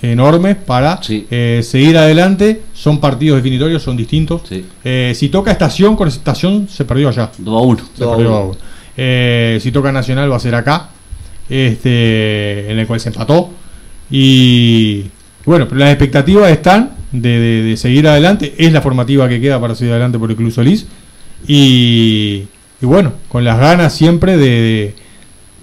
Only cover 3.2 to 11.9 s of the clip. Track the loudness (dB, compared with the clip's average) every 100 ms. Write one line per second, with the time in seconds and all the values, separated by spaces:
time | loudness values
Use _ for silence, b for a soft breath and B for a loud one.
3.2 | 0 0 0 -2 -2 -4 -4 -6 -4 -4
4.2 | -2 -6 -8 -12 -12 -12 -6 -2 -2 -2
5.2 | -2 -2 0 0 -2 2 2 2 -2 -4
6.2 | -4 -4 -2 -2 -4 -6 -4 0 0 -2
7.2 | -6 -8 -4 0 2 0 -4 -8 -4 0
8.2 | 0 0 -4 -8 B B B -6 -2 0
9.2 | 0 0 0 -2 -2 -2 -2 -2 -4 -2
10.2 | -2 -2 -2 -2 -2 -4 -6 -20 -20 B
11.2 | B B -8 -2 -2 -2 -2